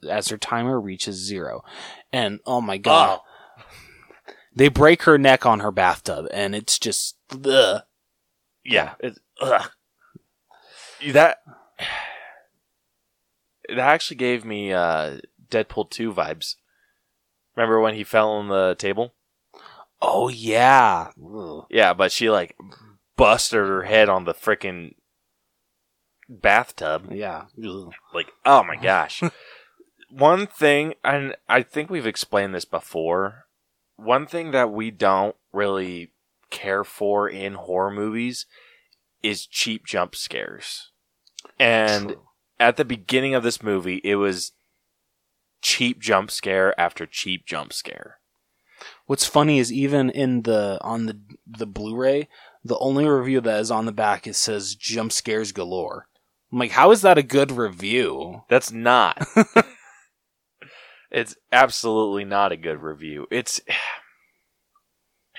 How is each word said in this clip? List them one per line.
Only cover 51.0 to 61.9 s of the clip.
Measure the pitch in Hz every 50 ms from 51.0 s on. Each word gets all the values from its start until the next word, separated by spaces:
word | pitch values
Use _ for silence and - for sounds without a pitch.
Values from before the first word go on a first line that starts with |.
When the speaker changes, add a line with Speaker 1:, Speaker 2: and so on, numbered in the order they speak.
| 113
Speaker 1:
the, | 110 107 104 104 104 - - _
the | - 113 107 113
Blu-ray, | 104 95 107 104 107 110 123 127 131 139 147 151 - _ - - - _ _ -
the | 117 120 -
only | 135 135 135 139 151
review | 151 143 131 123 131 135 127
that | 117 113 107 107
is | 110 113
on | 117 110 113
the | 113 104
back, | 104 107 104 101 - -
it | 110 101
says, | - - 113 107 104 98 98 101
"Jump | 101 - - 113 113 110 110 -
scares | - - 117 107 110 110 98 92
galore." | 101 90 87 92 92 82 - - - - _ _ _ _ _ _ _ _ - 127
I'm | 123
like, | 123 117 -
"How | 123 143 190
is | 226 214
that | 196 190 175 151
a | 139
good | 120 135 143 139 135
review?" | 131 120 117 101 90 87 98 101 117 127 117 85 67 67 78 87 92 110 - -
Speaker 2:
That's | 120 131 - -
not. | 113 113 117 120 123 123 110 87 - - 160 - -
Speaker 1:
<laughs> | 220 214 - - 233 - - - - _ - _ _ _ _ _ _ _ _ _ _ _ _ _ - - - - - - - - _ _ _ -
Speaker 2:
It's | - 117 - - _ _ - -
absolutely | 123 131 123 - - - 117